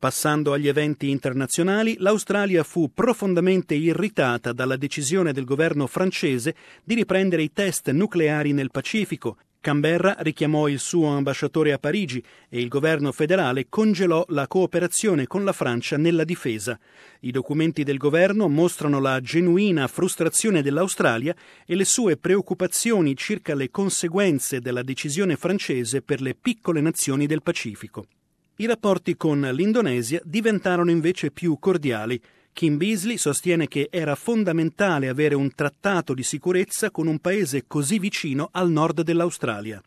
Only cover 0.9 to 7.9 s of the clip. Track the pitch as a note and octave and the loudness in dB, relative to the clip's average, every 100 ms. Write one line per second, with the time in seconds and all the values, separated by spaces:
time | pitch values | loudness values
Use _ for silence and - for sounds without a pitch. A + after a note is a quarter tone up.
0.9 | D3 C#3 C#3 C#3+ B2+ C3+ - F3 G3+ A3+ | -2 -2 -2 -2 -2 -2 0 2 2 0
1.9 | A3+ F#3 G#3+ - G3+ G3+ F3 D3 F3+ D3 | 0 0 0 0 0 2 2 2 0 -2
2.9 | - A#3 A3+ G3+ F3 F#3 F#3+ F3 D3 E3 | 2 0 0 0 2 4 2 2 0 0
3.9 | D#3 G#3+ - C3+ A#2+ B2 A#2 C3 C3 C#3 | 0 -2 0 0 0 -2 -4 -2 -2 -4
4.9 | - C3+ F#3+ E3+ C#3 B2+ C#3 E3 D3+ C3 | -4 -2 0 0 -2 -2 0 0 0 -2
5.9 | - F#3 - E3+ B2+ B2 - - - - | 0 -2 0 -2 0 -2 -6 -14 -16 -4
6.9 | A#3 G3 F#3+ F#3+ E3+ D#3 - G3+ - - | -2 2 2 2 0 0 -2 -2 -2 -2